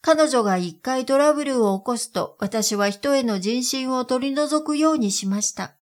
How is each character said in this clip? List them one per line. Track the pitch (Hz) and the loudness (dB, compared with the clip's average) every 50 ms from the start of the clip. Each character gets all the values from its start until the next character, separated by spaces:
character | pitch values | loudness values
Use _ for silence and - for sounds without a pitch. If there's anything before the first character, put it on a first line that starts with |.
彼 | - 320 320 302 311 294 | 4 4 4 4 4 4
女 | 254 247 | 4 2
が | 214 208 190 180 | 2 2 0 0
一 | 180 175 160 - | -2 -4 -8 -8
回 | - 254 262 262 247 | -4 -2 -2 -2 0
ト | - 269 | 2 2
ラ | 269 285 302 | 4 4 4
ブ | 302 294 294 | 2 2 0
ル | 285 269 247 220 | -2 0 2 2
を | 202 196 190 | 2 2 0
起 | - | -2
こ | - 240 | -4 -4
す | 233 - - | -4 -6 -6
と、 | _ 190 - - - _ | _ -4 -4 -4 -6 _
私 | 214 196 - 226 208 - 214 | -6 -4 -2 -2 -2 -2 0
は | 202 202 202 | 0 0 -2
人 | 202 202 - 285 277 | -2 -2 0 0 2
へ | 269 | 2
の | 254 233 208 190 | 2 0 -2 -2
人 | 180 208 226 254 | -2 -2 -2 -2
心 | 247 - - 269 254 262 262 | -2 -2 -4 -4 -2 -2 -2
を | 254 247 | -2 -2
取 | - 254 247 254 277 | -2 -2 -2 -2 -2
り | 269 | 0
除 | 285 294 294 302 302 | -2 0 0 0 -2
く | 302 302 302 | 0 -2 -2
よ | 294 311 320 | 2 2 2
う | 311 277 | 2 2
に | 226 196 | 0 -2
し | 196 - 196 | -2 -2 -2
ま | 190 196 208 | -2 -2 -2
し | 208 - - | -2 -4 -4
た。 | - 185 - _ _ _ | -6 -12 -12 _ _ _